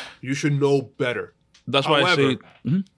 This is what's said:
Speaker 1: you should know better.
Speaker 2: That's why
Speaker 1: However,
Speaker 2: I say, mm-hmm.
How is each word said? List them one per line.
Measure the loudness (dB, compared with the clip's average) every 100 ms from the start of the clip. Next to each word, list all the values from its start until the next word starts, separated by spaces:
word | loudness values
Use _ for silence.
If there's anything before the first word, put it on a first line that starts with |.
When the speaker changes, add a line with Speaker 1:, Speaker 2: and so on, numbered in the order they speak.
| -16 -14
Speaker 1:
you | -8
should | -4 -2 0
know | 2 2
better. | 0 -4 -4 -4 -8 _ _ _ -4
Speaker 2:
That's | -2 2
why | 2
Speaker 1:
However, | 2 2
Speaker 2:
I | 2
say, | -2 -8 -10 -2
mm-hmm. | -2 -2